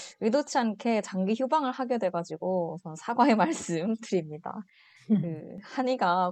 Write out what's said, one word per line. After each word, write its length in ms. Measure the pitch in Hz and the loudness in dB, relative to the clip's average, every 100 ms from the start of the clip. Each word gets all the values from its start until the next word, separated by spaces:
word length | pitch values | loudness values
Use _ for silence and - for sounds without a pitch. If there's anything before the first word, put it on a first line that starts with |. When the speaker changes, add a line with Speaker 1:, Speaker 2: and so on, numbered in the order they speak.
| - - | -16 -4
Speaker 1:
의도치 360 | 214 269 294 285 | 0 2 2 0
않게 420 | 233 202 240 220 | 0 0 0 0
장기 320 | 196 190 190 226 | 0 -2 0 0
휴방을 340 | 262 311 262 | 2 0 0
하게 260 | 254 247 240 | -4 -2 0
돼가지고 800 | 190 175 170 156 180 185 165 160 | 0 -2 -6 -6 -2 -2 -2 -6
우선 200 | 165 160 | -10 -12
사과의 400 | - 240 277 220 | -2 4 6 6
<laughs> 440 | 311 320 - 165 190 | 4 0 -2 -2 -2
말씀 80 | 226 | -2
드립니다. 500 | - 185 156 151 - - 190 _ _ - - | -2 -2 -2 -8 -10 -10 -14 _ _ -10 0
Speaker 2:
<laughs> 280 | 208 170 156 | 2 2 -4
Speaker 1:
그, 220 | - 190 | -10 -16
한이가 680 | - - 254 254 190 180 180 | -10 -4 -2 2 2 2 2